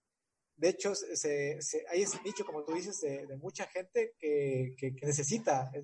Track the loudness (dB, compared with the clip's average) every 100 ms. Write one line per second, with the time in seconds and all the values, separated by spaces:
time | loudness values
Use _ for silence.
0 | _ _ _ _ _ 2 2 4 0 0
1 | -2 -2 0 2 0 -2 -2 -4 0 2
2 | 2 0 -4 -4 -4 -4 -2 -2 -2 -4
3 | -2 -4 -6 -8 -8 -6 -6 -6 -2 0
4 | 0 0 2 2 4 2 0 -2 -4 -2
5 | 0 2 2 2 4 2 2 -4